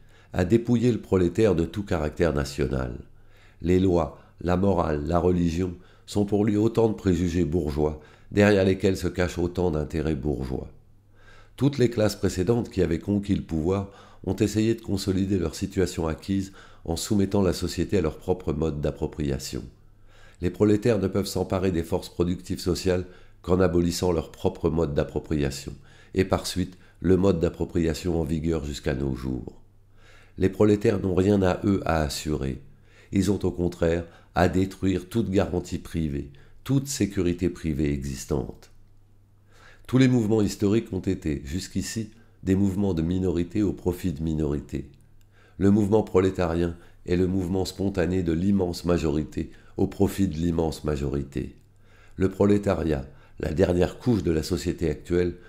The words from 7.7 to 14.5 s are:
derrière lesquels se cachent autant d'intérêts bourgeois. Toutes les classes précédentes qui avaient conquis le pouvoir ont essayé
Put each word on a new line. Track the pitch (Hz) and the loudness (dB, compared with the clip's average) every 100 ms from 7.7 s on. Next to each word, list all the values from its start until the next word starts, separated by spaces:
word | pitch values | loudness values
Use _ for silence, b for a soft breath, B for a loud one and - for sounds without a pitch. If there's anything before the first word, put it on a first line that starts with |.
| 73 76 73 B B B | 0 -2 -2 B B B
derrière | 101 101 98 | 4 6 6
lesquels | 98 95 98 87 | 4 2 0 0
se | 90 | -2
cachent | 90 87 87 | -2 -2 0
autant | 87 90 90 | -2 0 0
d'intérêts | 76 71 80 73 | 0 -2 -2 -2
bourgeois. | 71 73 64 64 64 - - - - _ b b b b - | -2 -2 -4 -4 -6 -10 -16 -20 -20 _ b b b b -2
Toutes | 135 135 | 0 2
les | 120 | 2
classes | - 107 - | 2 0 0
précédentes | 95 92 90 120 101 | -2 0 0 0 0
qui | 95 | 0
avaient | 82 82 | 0 0
conquis | - 101 98 | 0 -2 0
le | 87 | -2
pouvoir | - 80 82 98 95 B B B | -2 -2 0 0 -4 B B B
ont | 90 95 | -4 0
essayé | 101 | 0